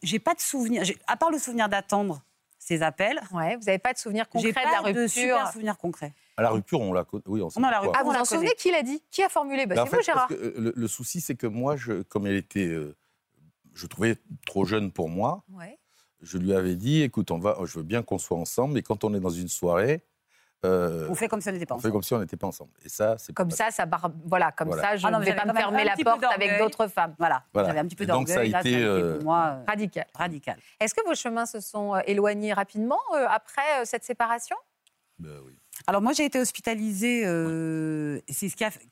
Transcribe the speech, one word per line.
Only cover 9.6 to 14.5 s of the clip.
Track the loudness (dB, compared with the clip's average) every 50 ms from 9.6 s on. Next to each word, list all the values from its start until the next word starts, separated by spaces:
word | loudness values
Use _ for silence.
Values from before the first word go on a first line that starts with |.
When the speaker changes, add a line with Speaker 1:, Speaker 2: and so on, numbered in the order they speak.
| 0
Speaker 2:
Bah, | 0 2
Speaker 3:
Ben, | 0 0
en |
Speaker 2:
c'est | 2
Speaker 3:
fait, | 2
Speaker 2:
vous, | 2 2
Gérard. | 4 2 2 2
Speaker 3:
parce | 0 -2 -4
que, | -4
euh, | -6 -4
le, | -2 -2 -2 -2
le | -2 -4
souci, | -4 -4 -6 -8 -6 -6 -6
c'est | -4 -4 -6
que | -4 -4
moi, | -4 -2 -2 -2 -2 -2
je, | -2 -2 -4 -4 -4 -4
comme | _ -4 -2 0
elle | 0 0
était, | 0 -2 -2 -2 -2 0
euh, | 0 -2 -4 -6 -8 -12 _ _ _ _ _ _ _ _ _ _ _ _ _ _ _ -18
je | -16 -16
trouvais | -12 -4 0 0 0 0 0 _ -18 -18 -12 -12
trop | -4